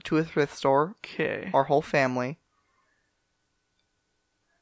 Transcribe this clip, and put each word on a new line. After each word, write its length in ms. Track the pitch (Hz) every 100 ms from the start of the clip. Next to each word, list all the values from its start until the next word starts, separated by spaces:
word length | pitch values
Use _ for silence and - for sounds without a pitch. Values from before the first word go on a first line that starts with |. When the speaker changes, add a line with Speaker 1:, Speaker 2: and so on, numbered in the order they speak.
Speaker 1:
to 120 | - 156
a 80 |
thrift 320 | 160 - 143 -
store. 400 | 139 139 160 -
Speaker 2:
Okay. 460 | - - 151 104 -
Speaker 1:
Our 120 | 139
whole 180 | 139 143
family. 560 | - 151 131 127 123 151 _ _ _ _ _ _ _ _ _ _ _ _ _ _ _ _ _ _ _ _ _ _